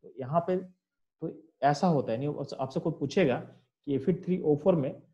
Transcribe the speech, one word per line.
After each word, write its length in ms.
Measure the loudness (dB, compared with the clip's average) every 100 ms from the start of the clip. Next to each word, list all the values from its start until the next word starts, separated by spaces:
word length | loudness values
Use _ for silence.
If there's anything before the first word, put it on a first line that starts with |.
तो 100 | -20 -12
यहाँ 200 | -2 0
पे 140 | 2 -2
तो 720 | -2 _ _ _ _ _ -10 -10 -20 _
ऐसा 240 | 2 4 2
होता 240 | 2 0
है, 60 | -2
यानी 180 | -2 -4
आपसे, 200 | -8 -6
आपसे 240 | -6 -4
कोई 140 | -4 -4
पूछेगा 380 | -2 2 4 2
कि 580 | -4 -18 _ _ -4 -2
एफ़ 140 | 0
ई 40 | -2
थ्री 260 | 0 -2
ओ 140 | 2 2
फ़ोर 180 | 4 2
में 240 | 0 -6 -18